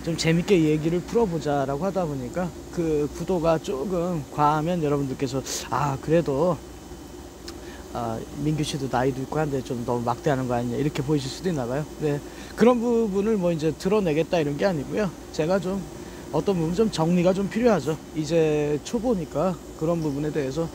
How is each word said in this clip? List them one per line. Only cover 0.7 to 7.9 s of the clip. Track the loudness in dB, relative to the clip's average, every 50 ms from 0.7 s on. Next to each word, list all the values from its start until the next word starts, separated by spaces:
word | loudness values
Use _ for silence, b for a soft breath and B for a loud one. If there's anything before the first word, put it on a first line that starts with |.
| 4 2 2 0 0 0
풀어보자라고 | -2 0 2 2 2 2 0 -2 0 0 0 2 2 0 0 -2 -2
하다 | -2 0 0 -2
보니까 | -2 -2 -4 -6 -4 -4 -4 -4 -4 -6 -10 -14 -8 -4
그 | -2 0 2 2 2 0 0 -2 -6
구도가 | -2 0 0 2 4 4 2 2
조금 | 0 -4 -4 -4 -2 -2 0 0 0 0 -2 -4 -4 -6 0
과하면 | 4 4 4 4 4 2 0 0 0 2
여러분들께서 | 2 2 0 0 -2 -2 -4 -4 -2 -2 -4 -4 B B B B B
"아, | 0 0 0 0 0 -2
그래도, | 0 2 2 4 4 2 0 2 2 2 0 -2 -4 -14 -16 -16 -16 -16 -16 -16 -16 -16 -16 -16 -16 -16 -18 -16 -14 -14 B B B B B B B B